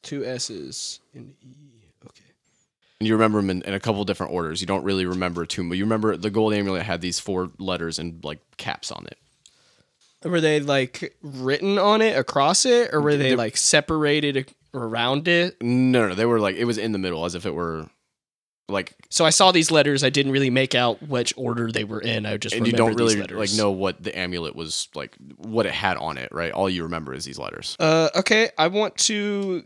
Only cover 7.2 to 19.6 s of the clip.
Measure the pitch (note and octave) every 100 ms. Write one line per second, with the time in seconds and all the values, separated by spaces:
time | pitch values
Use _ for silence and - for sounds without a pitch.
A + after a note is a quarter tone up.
7.2 | - F#2 F2+ - F#2+ F2+ E2 D#2+ E2+ E2
8.2 | D2+ D2+ _ - - - - - G1+ -
9.2 | _ _ _ _ _ _ _ _ _ _
10.2 | D#3+ F3 D#3 D3+ C#3+ C#3 B2+ - - _
11.2 | D3 C3+ B2+ C#3+ G3 G3+ G3 A3 A3 G3
12.2 | B2+ - C#3 F#3 C4 A#3+ A#3+ D#3 D3 D3
13.2 | C3 B2+ A2+ - - D#3 D3 D#3+ D3 D3
14.2 | D3 C3+ C3+ _ _ C3+ A#2 A2+ A#2+ C#3
15.2 | E3 F3 E3 - A#2 B2 B2+ B2+ G#2+ F#2
16.2 | A2+ A#2 G2+ F#2 A#2+ A2 A2 G2+ F#2+ E2
17.2 | E2+ F2 F2 D2+ E2+ D#2+ D#2+ _ _ _
18.2 | _ _ _ _ _ G2 F2+ _ _ -
19.2 | D#3+ E3 F#3+ F3+